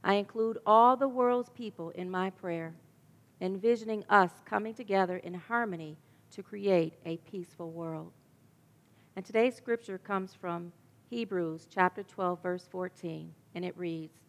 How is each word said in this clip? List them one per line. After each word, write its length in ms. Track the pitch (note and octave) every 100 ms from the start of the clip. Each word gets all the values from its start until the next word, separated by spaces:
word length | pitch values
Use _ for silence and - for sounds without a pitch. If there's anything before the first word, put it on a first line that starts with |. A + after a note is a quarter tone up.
I 100 | F#3+
include 440 | G3+ G3+ A3+ A3 A3+ -
all 280 | G#3+ A#3+
the 140 | B3+ C#4
world's 400 | B3 B3 B3 A#3
people 400 | - A3+ - E3
in 200 | - F#3
my 180 | F#3 F#3+
prayer, 460 | F#3+ F3+ E3 E3 E3+ - _ _ _ _ _
envisioning 640 | F#3 F#3+ A3 A#3 A3 G#3+ -
us 200 | G#3 F3+ -
coming 300 | - G#3 G#3+
together 420 | A3 G#3 G3 F3+ F3+
in 160 | E3+
harmony 640 | F3+ - A#3 A3+ E3+ D#3 D3+ _ _ _
to 100 | -
create 500 | F#3+ G#3 G3+ F3+ D#3+ - E3
a 100 | E3
peaceful 540 | - F#3+ F3 - E3
world." 420 | E3 E3 D#3+ E3+ _ _ _ _ _ _ _ _ _ _ -
And 80 |
today's 320 | F3+ A3 B3 B3
scripture 420 | - A#3 A#3 F#3+
comes 360 | - G3 F#3+
from 360 | - F3+ E3+ F3 - _ _ _
Hebrews 580 | A#3+ A3+ F#3 E3 D#3+ -
chapter 340 | - F#3 -
twelve, 400 | G3 - F3+ F3
verse 260 | F3+ F3+ -
fourteen, 640 | F#3 F#3 - F3 D#3+ E3 D#3+ _
and 100 | F3
it 120 | F3+ F3
reads 440 | F3 E3 D#3 _